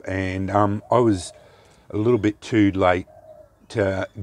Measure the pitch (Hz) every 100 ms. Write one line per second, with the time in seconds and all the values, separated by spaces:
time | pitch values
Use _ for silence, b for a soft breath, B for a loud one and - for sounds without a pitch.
0 | - 95 95 92 95 98 104 104 - 117
1 | 120 98 - - b b b b b 101
2 | 110 120 104 - - 113 101 95 92 90
3 | 90 - - - - _ - 117 98 95
4 | 95 -